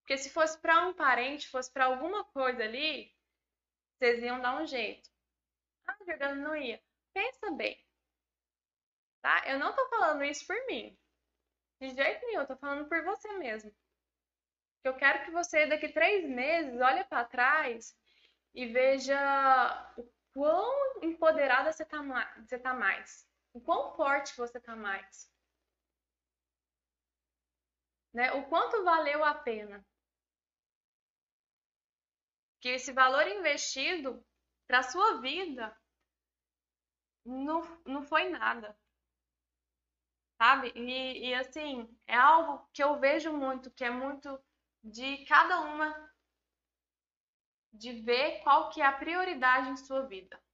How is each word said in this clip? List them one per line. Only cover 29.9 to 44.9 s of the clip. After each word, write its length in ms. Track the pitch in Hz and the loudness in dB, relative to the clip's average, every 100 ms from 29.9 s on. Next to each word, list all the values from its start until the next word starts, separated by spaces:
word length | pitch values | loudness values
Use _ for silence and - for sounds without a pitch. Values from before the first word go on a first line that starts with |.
| _ _ _ _ _ _ _ _ _ _ _ _ _ _ _ _ _ _ _ _ _ _ _ _ _ _ _ | _ _ _ _ _ _ _ _ _ _ _ _ _ _ _ _ _ _ _ _ _ _ _ _ _ _ _
Que 80 | 247 | -6
esse 240 | 254 285 | -6 -4
valor 340 | 262 262 269 339 | 4 4 6 2
investido 960 | 415 330 294 - 269 285 359 269 240 _ _ _ _ _ | 2 0 0 -2 -4 -2 -2 -6 -10 _ _ _ _ _
pra 160 | 247 | 2
sua 360 | 247 349 415 359 | 2 2 2 2
vida 560 | 254 311 381 254 220 - _ _ _ _ _ _ _ _ _ _ _ _ _ _ | -4 -6 -6 -8 -10 -14 _ _ _ _ _ _ _ _ _ _ _ _ _ _
não, 380 | 233 254 277 320 320 - | -12 -8 -2 -4 -4 -16
não 200 | - 277 | -8 -8
foi 240 | 277 311 370 | 0 0 0
nada. 500 | 302 220 233 208 214 _ _ _ _ _ _ _ _ _ _ _ _ _ _ _ _ | -2 -2 -4 -8 -18 _ _ _ _ _ _ _ _ _ _ _ _ _ _ _ _
Sabe? 320 | 226 269 247 | 6 6 2
E, 540 | 233 240 254 262 254 247 | -8 -6 -4 -6 -6 -4
e, 60 | |
assim, 540 | 247 262 311 302 262 226 - | -4 -4 -8 -8 -8 -10 -18
é 120 | - 226 | -2 6
algo 520 | 269 330 320 277 - | 8 8 4 -6 -12
que 100 | - | -2
eu 160 | 285 285 | 0 2
vejo 340 | 269 320 311 | 2 2 0
muito, 380 | 302 269 262 254 | -4 -4 -6 -10
que 140 | - | -8
é 60 | 247 | -6
muito 520 | 247 262 285 285 269 _ _ _ _ | -4 -6 -8 -12 -14 _ _ _ _
de 420 | 220 | -18